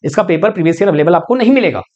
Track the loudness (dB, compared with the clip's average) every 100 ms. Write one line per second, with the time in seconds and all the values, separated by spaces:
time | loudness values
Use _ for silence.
0 | -4 -4 -2 0 0 0 -2 0 0 2
1 | 2 0 0 0 2 2 0 -4 -12